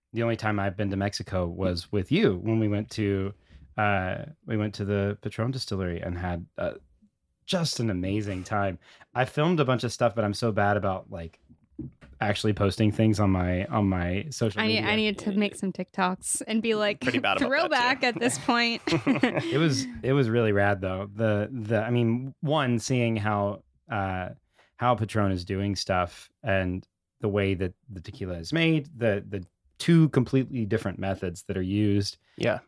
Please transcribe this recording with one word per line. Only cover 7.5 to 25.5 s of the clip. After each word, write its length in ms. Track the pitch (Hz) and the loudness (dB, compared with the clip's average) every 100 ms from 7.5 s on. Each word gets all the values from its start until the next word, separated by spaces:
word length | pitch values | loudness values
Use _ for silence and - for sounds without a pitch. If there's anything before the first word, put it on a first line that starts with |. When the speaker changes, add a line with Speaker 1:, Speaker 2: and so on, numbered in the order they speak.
| 185 165 - | -2 -2 -2
Speaker 1:
an 80 | 113 | -2
amazing 540 | 92 92 104 101 92 | -2 -2 -2 -4 -6
time. 360 | 90 107 98 87 _ - - | -4 -2 -2 -4 _ -20 -8
I 120 | 120 127 | -2 -2
filmed 340 | - 156 170 | 2 2 4
a 60 | 131 | 2
bunch 180 | 123 | 2
of 80 | 120 | 0
stuff, 240 | - 120 113 | 2 0 2
but 80 | |
I'm 100 | 104 | -2
so 180 | 101 117 | 0 0
bad 240 | 104 101 104 | 2 2 2
about, 340 | 98 92 - | 0 -4 -6
like, 260 | 92 82 - _ - _ - 139 - - - | -10 -12 -14 _ -20 _ -14 -14 -14 -14 -4
actually 340 | 107 101 110 | -2 0 0
posting 380 | 101 101 - 107 | 2 2 4 2
things 280 | 101 110 104 | 4 4 4
on 100 | 101 | 4
my, 340 | 92 90 90 98 | 4 2 0 0
on 240 | 117 101 | 0 2
my 360 | 90 87 95 151 | 2 0 -2 -6
social 320 | - 113 107 | -2 -2 0
Speaker 2:
I 60 | 220 | 0
need, 80 | 220 | 0
Speaker 1:
media. 140 | 202 | 0
Speaker 2:
I 40 | 214 | 0
need 220 | 214 202 | 0 -2
to 120 | - | -2
make 240 | 196 208 - | 0 0 -2
some 180 | 190 | -6
TikToks 680 | 180 185 - 185 185 - - - | -6 -8 -2 -2 -2 -4 -6 -2
and 140 | 220 | -2
be 140 | 226 214 | 0 0
like, 260 | 208 139 | 0 -2
Speaker 3:
Pretty 160 | - 120 | 0 0
bad 180 | 113 95 | 2 2
about 20 | |
that, 80 | 254 | 2
Speaker 2:
throwback 540 | 277 339 277 240 262 | 0 2 2 2 0
Speaker 3:
too. 60 | 247 | 0
Speaker 2:
at 120 | 220 | 0
this 180 | 240 - | 0 0
point. 420 | - 233 233 226 - | 0 2 2 -2 -2
Speaker 3:
<laughs> 60 | 165 - 214 240 151 - | 0 2 2 2 0 0
Speaker 1:
It 60 | 135 | 2
was, 300 | 160 131 131 117 | 2 0 -4 -4
it 100 | 113 | 0
was 160 | 143 120 | 2 4
really 220 | 117 113 | 4 4
rad 300 | 101 101 98 | 4 4 2
though. 280 | 95 95 104 | -2 -4 -6
The, 360 | 101 113 104 107 | -2 0 0 -2
the, 300 | 131 107 110 | -6 -2 0
I 80 | 110 | 2
mean, 440 | 120 117 120 135 - | 2 2 0 -4 -6
one, 380 | 143 156 131 120 | 0 0 2 0
seeing 360 | - 127 117 110 | 0 2 2 0
how, 460 | 104 104 101 98 _ _ - | 0 0 0 -4 _ _ -8
uh, 380 | 110 95 92 92 - _ _ _ - | -4 -4 -4 -8 -12 _ _ _ -2
how 180 | 123 113 | 0 0
Patron 360 | 110 110 98 | 0 2 2
is 120 | 92 | 0
doing 320 | 87 | -2